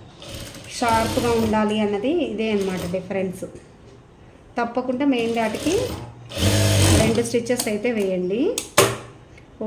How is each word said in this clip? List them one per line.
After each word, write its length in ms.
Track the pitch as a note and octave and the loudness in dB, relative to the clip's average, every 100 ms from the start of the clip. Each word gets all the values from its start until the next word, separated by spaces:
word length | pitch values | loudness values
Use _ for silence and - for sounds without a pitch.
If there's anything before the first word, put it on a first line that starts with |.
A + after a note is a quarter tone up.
| - - - - - - - - | -20 -20 -16 -14 -14 -16 -14 -4
షార్ప్గా 540 | A#3+ A3+ A3 - A#3+ A#3 | 2 2 2 0 2 2
ఉండాలి 360 | A3 G#3+ G#3+ G#3+ G#3 | 2 2 2 2 0
అన్నది 260 | G3+ B3 F4 B3 | 0 0 0 0
ఇదే 160 | G#3 A3 G#3 | -2 0 0
అనమాట 280 | F#3+ F#3 E3+ F#3 | 0 -4 -4 -6
డిఫరెన్స్. 480 | F3+ G3 F#3+ F3 - - - - - - - - - - - - | -4 -4 -4 -6 -12 -14 -20 -20 -20 -20 -20 -20 -20 -20 -10 -6
తప్పకుండా 460 | A#3 - B3+ B3 C#4+ | -4 -2 -2 0 2
మెయిన్ 200 | B3 A3+ A#3 | 2 2 0
డాట్కి 360 | A3 G#3+ D4+ G4 B4+ - - - - - G2 G2+ G2+ - F#2+ - | 0 -2 0 0 0 -6 -12 -16 -12 -2 0 2 4 6 6 6
రెండు 220 | A3 A3+ A#3 | 6 2 0
స్టిచెస్ 360 | A#3+ A3+ B3 A#3 | 0 0 -2 -2
అయితే 200 | G#3 A#3+ A3+ | -2 0 0
వేయండి. 420 | F#3+ F#3 F3+ G#3 E4+ - - - - - - - - - - - | 0 0 -2 0 0 -2 -2 0 0 0 -12 -20 -20 -20 -20 -10